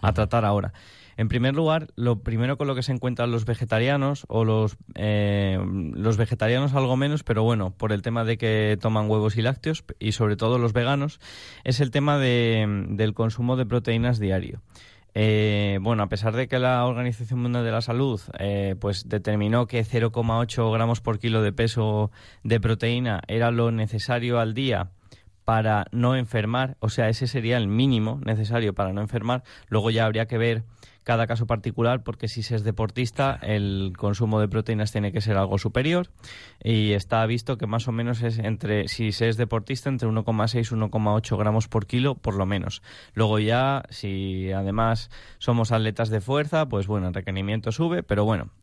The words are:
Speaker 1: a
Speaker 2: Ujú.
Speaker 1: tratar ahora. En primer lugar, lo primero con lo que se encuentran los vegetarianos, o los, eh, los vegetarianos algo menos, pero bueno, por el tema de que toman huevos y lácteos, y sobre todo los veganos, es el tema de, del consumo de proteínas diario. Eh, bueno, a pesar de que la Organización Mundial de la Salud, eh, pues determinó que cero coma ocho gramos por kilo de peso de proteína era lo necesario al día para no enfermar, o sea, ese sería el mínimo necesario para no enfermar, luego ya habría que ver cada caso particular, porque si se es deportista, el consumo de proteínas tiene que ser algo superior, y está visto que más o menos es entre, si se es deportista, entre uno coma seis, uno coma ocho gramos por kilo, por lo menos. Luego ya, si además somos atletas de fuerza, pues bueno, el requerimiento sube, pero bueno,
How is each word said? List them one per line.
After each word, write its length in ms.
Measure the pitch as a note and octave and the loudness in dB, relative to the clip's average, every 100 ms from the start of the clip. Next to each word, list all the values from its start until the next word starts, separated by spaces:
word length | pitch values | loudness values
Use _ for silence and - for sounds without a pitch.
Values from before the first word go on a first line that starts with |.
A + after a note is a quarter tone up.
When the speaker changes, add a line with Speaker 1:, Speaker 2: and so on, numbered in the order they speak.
Speaker 1:
a 60 | A2 | 0
Speaker 2:
Ujú. 60 | |
Speaker 1:
tratar 320 | A2+ G#2 A#2 G#2+ | 2 2 2 2
ahora. 280 | G2+ F#2+ - - - - - | 2 -2 -8 -20 -20 -12 -4
En 120 | A2 | 0
primer 260 | A#2+ B2+ | 2 2
lugar, 360 | C#3+ D#3+ D#3+ D#3 - | 2 2 0 -2 -2
lo 280 | A#2+ A2 | 0 0
primero 340 | - A2+ B2+ C#3 | 0 0 0 0
con 80 | C#3+ | -2
lo 80 | |
que 80 | B2+ | -2
se 100 | B2+ | -2
encuentran 380 | B2+ B2+ A#2+ A#2+ | -2 -2 0 0
los 160 | A#2 A2 | 0 -2
vegetarianos, 800 | A2+ A2+ A2 B2 C#3+ C#3 C#3+ - | -2 0 2 2 2 0 -2 -2
o 160 | A2+ A2 | 0 2
los, 320 | A2 G#2+ - - - | 2 0 -2 -12 -4
eh, 640 | G#2+ G#2 G2+ G2+ G2 F#2+ F#2+ F#2+ D#2 | 0 2 2 2 2 0 -2 -2 -4
los 240 | G1+ A2 G#2+ | -2 0 2
vegetarianos 560 | A2 A#2 G#2+ B2+ C#3 | 0 0 2 2 2
algo 240 | C#3 B2+ C3 | 2 2 2
menos, 260 | C#3+ D3+ | 0 0
pero 200 | - A2 | 0 2
bueno, 260 | A2+ A2+ F#2+ | 2 2 -2
por 220 | - A2 | -2 -2
el 100 | G#2 | 0
tema 220 | A#2 A#2 | 0 -2
de 160 | A2+ A2+ | 0 0
que 400 | A2+ A2 G#2+ G2+ | 0 2 2 2
toman 260 | A2+ G#2+ G#2+ | 2 2 2
huevos 300 | G#2+ G#2+ A2+ | 2 2 2
y 60 | |
lácteos, 400 | A#2 C#3 D#3 D#3 - - | 0 0 -2 -4 -8 -6
y 140 | G#2+ | -4
sobre 240 | - G#2+ G2+ | 0 0 2
todo 200 | A2+ B2 | 2 2
los 160 | A#2 | 2
veganos, 460 | A#2 A#2+ C#3+ D3 - - - - - - | 2 2 0 -2 -6 -16 -18 -20 -6 -2
es 160 | A#2+ | 0
el 100 | C3+ | 2
tema 260 | C#3+ D3 D3 | 2 2 2
de, 680 | C3 A#2+ A#2 A2 G#2+ G2+ F2+ | 4 4 4 2 2 0 -2
del 240 | G#2 G#2+ | 0 0
consumo 440 | G#2+ A2+ A2 A#2+ B2+ | 2 -2 0 0 0
de 100 | A2+ | 0
proteínas 500 | B2 - A2+ A#2+ A#2 | 0 0 2 2 2
diario. 460 | G2+ F#2+ - - - - - - - | 2 0 -2 -10 -16 -20 -20 -20 -6
Eh, 640 | G#2+ G#2+ G#2+ G#2+ G#2 G#2 G2 | 0 4 4 4 2 2 0
bueno, 180 | G#2 A2 | 0 0
a 80 | G2 | 0
pesar 260 | G#2 A2+ A#2 | 0 0 -2
de 120 | B2+ | 0
que 100 | B2+ | 0
la 260 | B2+ B2 | 2 2
Organización 560 | B2 A#2+ B2 A2+ A#2 B2 | 2 0 -2 -4 -4 -2
Mundial 200 | A#2+ A#2+ | 0 0
de 80 | A#2 | 0
la 100 | A2 | -2
Salud, 380 | A#2+ A#2 C3+ G#2+ - - | 0 0 0 -2 -6 -6
eh, 360 | G2+ G2+ G2 F#2+ | -2 -2 -2 -2
pues 260 | G2+ F#2 - | -4 -4 -4
determinó 600 | G#2 G#2+ G#2 G#2 A#2+ A#2 | -4 0 0 2 2 0
que 160 | A#2+ | -2
cero 280 | A2 A#2 A2+ | -2 0 0
coma 280 | A#2+ A2+ A2+ | 0 0 0
ocho 320 | A#2 A#2+ A2+ | 0 0 0
gramos 280 | A2+ A2+ A#2 | 2 2 0
por 200 | A#2 G#2 | -2 -2
kilo 240 | A#2 A2+ | 0 2
de 100 | G#2 | 2
peso 560 | A2 A#2 A#2 G#2+ G#2+ G#2+ - - - | 2 0 2 0 2 0 -4 -20 -10
de 180 | G#2+ A2+ | 0 2
proteína 600 | A2+ A2+ A#2 B2 A#2+ F#2+ - | 2 0 0 0 -2 -4 -2
era 240 | A2 A#2 | 0 2
lo 180 | A#2 A#2 | 2 2
necesario 720 | A2+ G#2+ G#2+ - A#2+ A#2+ A#2+ | 0 -2 -4 -2 -2 0 0
al 160 | A2 A2 | 0 0
día 340 | C3+ G2 F2+ - - - - _ - | 0 -2 -4 -10 -20 -20 -20 _ 0
para 400 | A2+ A2 G#2 - | 2 2 2 0
no 240 | A#2+ A#2+ C3 | 0 2 2
enfermar, 600 | A2+ A2+ G#2+ B2 C3 - | 0 -2 0 -2 -2 -2
o 100 | A2 | -2
sea, 200 | - A2 | 2 0
ese 180 | A2+ B2 | 0 -2
sería 300 | C3+ A2+ A#2+ | -2 0 0
el 100 | G2+ | 2
mínimo 520 | A2 C3+ A#2 A2 C3+ A2 | 2 2 2 0 -2 -2
necesario 480 | A2 G#2+ A#2 G#2+ | -2 0 0 0
para 200 | G2 F#2+ | 0 -2
no 80 | G2+ | -2
enfermar, 420 | G#2+ A#2 A2+ B2+ - - - | -4 -2 -2 -2 -4 -20 -4
luego 240 | G#2+ A2+ | 0 2
ya 140 | A2+ A2 | 2 2
habría 200 | A2 A2+ | 0 -2
que 120 | A#2 | 0
ver 240 | A#2 A2+ A2+ - - - | 0 0 -4 -14 -20 -10
cada 240 | - A#2 A2+ | -2 0 0
caso 180 | A2+ A#2 | 0 0
particular, 540 | A2 A2 A2 A#2 B2+ | -2 -2 0 2 0
porque 280 | A#2+ - G#2+ | -4 -8 -8
si 140 | A#2 | -6
se 120 | G#2+ A2+ | -4 -2
es 80 | |
deportista, 760 | G#2+ G2+ A2 B2 A#2+ - C#3 C3 | -2 -2 -2 -2 -4 0 0 -2
el 500 | - G#2 G2+ F#2+ F#2+ F2+ | -2 0 0 0 -4 -2
consumo 420 | G2+ G2+ A2 G#2+ | -2 0 0 2
de 80 | G#2+ | 2
proteínas 460 | A2 A2 G#2+ G#2+ | 0 -2 -2 -2
tiene 180 | G#2+ G#2 | -2 -2
que 80 | G#2+ | 0
ser 160 | G#2+ G2 | 0 2
algo 220 | G2 G2 | 2 0
superior, 500 | A2 B2 D3 F3 F3+ - - - - - | 0 0 2 0 -2 -10 -20 -20 -20 -6
y 300 | A2 A2+ G#2+ | 0 2 2
está 320 | G2+ - A2+ A2 | 0 2 2 2
visto 320 | A#2 - A#2 | 0 -4 -4
que 100 | G2+ | -2
más 220 | A2+ B2 | -2 -2
o 20 | |
menos 300 | A2+ A#2 A2+ | -2 -2 -2
es 180 | A#2 A2+ | -2 -2
entre, 480 | G#2+ G#2 G#2 G#2 - | -2 -2 0 0 -2
si 240 | - G#2+ | -2 -2
se 160 | - A#2 | 0 0
es 80 | A2 | 0
deportista, 540 | A#2 A2+ G#2+ C3+ C#3 | -2 -2 -4 -6 -4
entre 180 | B2+ A#2 | -2 0
uno 160 | A2 | 0
coma 240 | G#2+ A2 A2 | 0 0 0
seis, 240 | B2 A2+ | 0 0
uno 180 | A2+ G#2+ | -2 0
coma 240 | A2+ G#2+ | 0 2
ocho 220 | G#2+ - G#2+ | 2 0 0
gramos 320 | G#2+ A2 - | 2 0 0
por 200 | A2 G2 | -2 -2
kilo, 280 | B2 C#3 B2+ | 0 0 -2
por 200 | A#2 G2 | -2 -2
lo 100 | F#2+ | 0
menos. 360 | G2 F2 - - - - - | -2 -4 -8 -14 -20 -8 0
Luego 220 | A2 G#2+ | 2 2
ya, 440 | G#2+ A#2+ C3+ C#3 - | 2 2 2 -2 -6
si 600 | - G2+ F#2+ F#2+ F#2 F#2+ | -10 -6 -4 -4 -4 -2
además 560 | F#2+ G2 G#2+ A2+ A2+ - - - - | -2 -2 2 2 0 -4 -16 -20 -6
somos 340 | - A#2 A2 | 0 2 2
atletas 340 | A2+ A2 G2+ A2+ | 2 0 -2 -2
de 120 | A2 | -2
fuerza, 480 | G2 C#3+ D3 D#3+ C#3+ | 0 -2 0 0 0
pues 180 | G#2 F#2+ | -2 -2
bueno, 220 | G#2 F2+ | -2 -2
el 40 | |
requerimiento 600 | F2+ F#2 F#2+ G2 A2 A2+ | -4 -6 -4 -4 -4 -2
sube, 280 | A2 E3 F3 | -2 -2 -2
pero 220 | - G2+ | 0 0
bueno, 280 | G#2+ A2 - - | 2 0 -4 -14